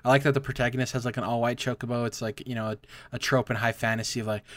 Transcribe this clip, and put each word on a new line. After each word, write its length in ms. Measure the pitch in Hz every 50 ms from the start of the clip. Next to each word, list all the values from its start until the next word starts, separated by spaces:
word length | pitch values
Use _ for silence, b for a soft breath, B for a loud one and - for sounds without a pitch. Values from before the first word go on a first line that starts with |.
| B
I 40 | 123
like 140 | 135 139
that 100 | 147 151
the 80 | 139 135
protagonist 540 | 139 135 127 - 123 123 123 135 127 - -
has, 100 | 131 120
like, 140 | 123 113 127
an 60 | 101
all-white 340 | 104 120 117 117 120 123 127
chocobo. 480 | - 131 120 - - 117 120 120 120
It's 140 | 117 - -
like, 240 | 117 110 107 - -
you 80 | 123 123
know, 180 | 113 110 110
a, 60 | 107 - - B B B B B
a 60 | B 120
trope 320 | - - 139 127 113 -
in 60 | 120
high 160 | 104 117 117
fantasy 480 | 110 - - 113 110 113 110 - - 120
of, 60 | 110
like, 160 | 110 107 104 - B B